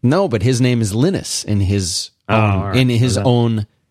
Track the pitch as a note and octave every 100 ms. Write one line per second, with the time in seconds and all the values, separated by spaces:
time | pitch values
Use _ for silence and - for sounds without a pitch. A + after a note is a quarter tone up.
0 | A#2+ D#3+ G3 A2+ A2+ B2 B2+ A#2+ A2 G#2+
1 | D3+ F#3 - - - G2+ F#2+ G2+ F2+ F2
2 | - _ - A2 G#2+ F#2+ G2 G#2 B2+ A#2
3 | B2 G2+ G2+ B2 A#2 A2+ G#2 _ _